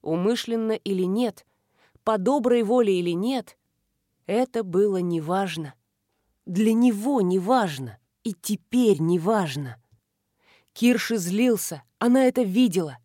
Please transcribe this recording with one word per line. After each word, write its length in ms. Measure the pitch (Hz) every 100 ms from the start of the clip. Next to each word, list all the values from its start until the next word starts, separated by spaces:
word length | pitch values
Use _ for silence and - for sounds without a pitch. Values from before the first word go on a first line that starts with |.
Умышленно 720 | - 165 190 240 - 226 220
или 300 | 220 196 190
нет, 420 | 185 202 240 - _ _ _ _ _ _
по 140 | - 220
доброй 460 | 185 285 240 240
воле 360 | 208 247 220 185
или 120 | 175
нет, 460 | 170 220 262 - _ _ _ _ _ _ _ -
это 360 | 208 254 226
было 340 | 190 175 208 185
неважно. 760 | 175 170 151 190 196 156 151 - _ _ _ _ _ _ -
Для 260 | 180 220
него 480 | 226 247 202 233 269
неважно, 800 | 185 185 185 254 190 135 123 - _ _
и 100 | 226
теперь 680 | 196 - 208 _ 247 233 170
неважно. 800 | 160 180 170 220 165 135 135 113 _ _ _ _ _ _ _ _ _ -
Кирши 400 | 240 240 - 226
злился, 640 | 175 196 247 214 - 156 _ _
она 280 | 240 254 254
это 180 | 254
видела. 560 | 214 190 247 180 160 127